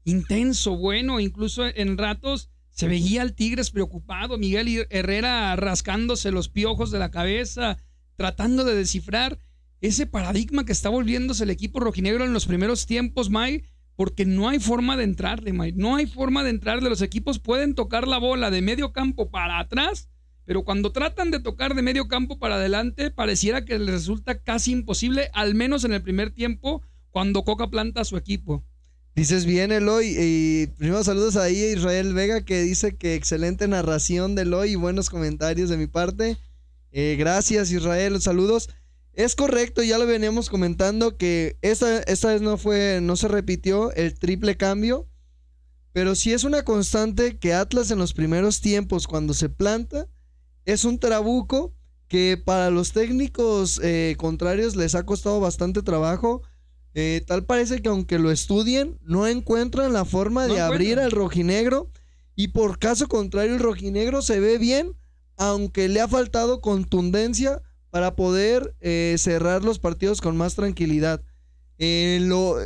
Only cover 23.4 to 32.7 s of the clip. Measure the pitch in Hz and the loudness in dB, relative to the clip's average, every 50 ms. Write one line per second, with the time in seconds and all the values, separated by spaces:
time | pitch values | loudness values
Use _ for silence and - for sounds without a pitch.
23.4 | 196 208 240 269 226 - 233 214 208 190 185 175 156 185 220 208 - 254 247 - | 0 0 0 -2 -2 -4 -4 -2 -2 -2 -2 -2 -2 -2 -4 -4 -4 -6 -6 -6
24.4 | - - 226 233 - 240 254 247 233 - 190 - 226 247 262 277 285 - - 208 | -4 -4 -2 0 0 0 0 -2 -2 -2 -4 -2 0 0 0 0 -2 -2 -2 0
25.4 | 214 208 208 220 240 254 285 277 240 233 208 196 - 190 185 196 214 220 - 233 | 0 2 2 2 2 2 2 0 2 0 0 0 -2 -2 0 0 0 -2 -4 -4
26.4 | 233 240 233 - - 277 320 - - - - - - _ - 185 190 202 196 196 | -4 -4 -4 -2 -4 -4 -4 -4 -6 -14 -20 -20 -20 _ -4 0 0 2 2 2
27.4 | - 214 208 214 233 - - 214 220 226 214 233 220 - 190 175 - 196 202 180 | 2 0 0 0 -2 -2 -2 -2 -2 -2 -4 -4 -4 -4 -4 -6 -4 -4 -6 -6
28.4 | - - 147 143 - - - - _ - - _ - - - 151 160 143 185 185 | -4 -4 -6 -6 -6 -12 -20 -20 _ -20 -20 _ -20 -4 0 0 2 4 2 2
29.4 | 170 175 180 180 190 208 214 214 208 208 220 226 226 214 165 - 170 165 160 160 | 4 4 4 4 4 4 2 2 4 4 2 2 2 2 2 2 2 4 4 4
30.4 | 160 160 156 156 156 147 - - 151 160 185 214 202 202 196 196 214 226 190 208 | 4 4 2 2 0 -2 -4 -4 -2 0 0 2 2 0 2 2 2 2 2 2
31.4 | 185 180 180 202 214 220 214 185 175 180 180 185 190 190 180 185 196 202 226 220 | 2 2 2 2 2 0 2 2 2 2 2 2 0 0 0 0 0 2 0 -2
32.4 | - - 190 180 175 175 | -2 0 0 0 2 0